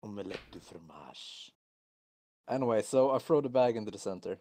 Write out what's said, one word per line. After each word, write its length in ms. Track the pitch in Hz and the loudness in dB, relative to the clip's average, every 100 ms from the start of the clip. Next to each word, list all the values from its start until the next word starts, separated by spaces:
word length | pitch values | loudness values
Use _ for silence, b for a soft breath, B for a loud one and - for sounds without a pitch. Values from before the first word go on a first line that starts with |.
Omelette 480 | 107 101 95 101 - | -12 -10 -8 -10 -12
du 80 | 90 | -18
fromage. 920 | - 87 82 76 67 - - - - _ _ _ _ _ _ _ _ _ - | -18 -20 -20 -20 -18 -16 -16 -16 -18 _ _ _ _ _ _ _ _ _ -6
Anyway, 340 | 127 127 110 | -2 2 2
so 280 | 104 131 135 | 4 4 4
I 80 | 131 | 2
throw 220 | - 156 | 4 2
the 80 | 139 | 4
bag 280 | 127 123 113 | 4 4 2
into 140 | 107 | -4
the 80 | 98 | -6
center. 400 | - 92 90 95 | -6 -6 -6 -10